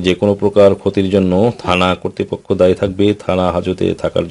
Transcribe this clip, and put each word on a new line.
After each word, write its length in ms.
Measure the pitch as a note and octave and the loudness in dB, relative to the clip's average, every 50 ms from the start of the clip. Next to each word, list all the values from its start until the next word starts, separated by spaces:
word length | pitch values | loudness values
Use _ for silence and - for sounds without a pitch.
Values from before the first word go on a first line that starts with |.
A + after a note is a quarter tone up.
| F2+ | 2
যে 80 | F#2 F2+ - | 0 0 0
কোনো 120 | - G#2 G2+ G2+ G#2 | 0 0 0 0 -2
প্রকার 280 | G#2 G2+ G#2 G2+ G2 G2 - | 0 4 4 4 4 4 2
ক্ষতির 280 | - G2+ F#2+ G2+ G2 F#2+ F#2+ | -2 -2 -2 -2 0 0 0
জন্য 180 | G2 F#2+ F#2 F2+ F#2 G#2+ A#2+ A2+ - - | 0 2 2 2 2 0 0 -2 -4 -4
থানা 260 | - F2+ F2+ F#2 F#2 F2+ F2 - | -2 0 2 2 0 0 -2 -4
কর্তৃপক্ষ 440 | F#2+ - - G2 - - - - - G2+ F2+ | -8 -8 -8 -8 -6 -8 -10 -6 -4 0 2
দায়ী 140 | F#2 F#2 F#2 - | 2 2 2 0
থাকবে। 260 | G2+ G2 F#2+ F#2+ G2+ G#2 G#2 G2 - | -2 -4 -2 0 0 0 0 -2 -2
থানা 220 | - F#2 F#2 F#2 F2+ E2+ | -2 -2 0 0 0 -2
হাজতে 320 | F2 F2+ F#2 F2+ - F#2 F#2 F2+ - - | -2 -4 -4 -4 -4 -4 -4 -4 -4 -6
থাকার 240 | E2+ - F2+ F2+ E2+ | -4 -4 -4 -4 -2